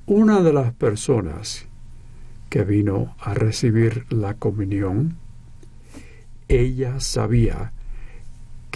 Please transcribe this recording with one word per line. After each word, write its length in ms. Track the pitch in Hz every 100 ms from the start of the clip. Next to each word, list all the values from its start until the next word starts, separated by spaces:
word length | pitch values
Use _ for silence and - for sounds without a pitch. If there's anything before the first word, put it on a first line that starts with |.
| -
una 360 | 202 220 202
de 100 | 170
las 220 | 143 123
personas 920 | 120 120 104 - 120 85 80 - - - - - - - - - - -
que 160 | - 104
vino 500 | 104 104 98 117 -
a 120 | -
recibir 720 | 98 110 - 123 110 113 113 -
la 240 | 117 101
comunión, 840 | 104 113 104 98 101 98 98 160 165 - - - - - - - - - - - - -
ella 500 | 131 127 127 127 131
sabía 720 | - - 107 120 113 76 - - - - - - - - - - -